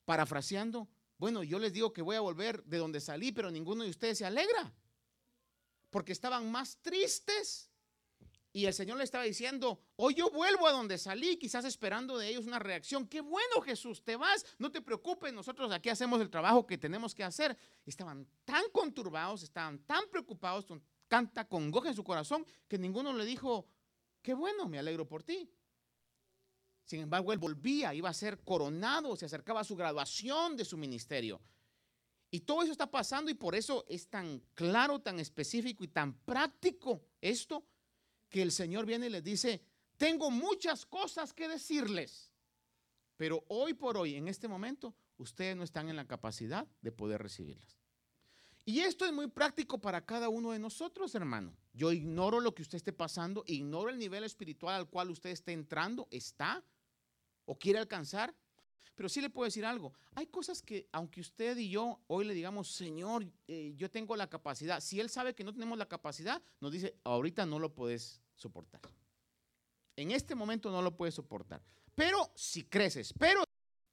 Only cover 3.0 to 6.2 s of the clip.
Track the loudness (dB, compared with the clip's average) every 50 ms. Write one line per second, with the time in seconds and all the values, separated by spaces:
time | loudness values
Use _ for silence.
3 | -4 -4 -4 -2 -2 -2 0 0 -2 -2 -2 -4 -2 -2 -2 -2 -2 -4 -2 0
4 | 0 0 0 0 0 0 2 2 4 4 4 2 2 -2 -10 _ _ _ _ _
5 | _ _ _ _ _ _ _ _ _ _ _ _ _ _ _ _ _ _ -4 -4
6 | -2 -2 -6 -4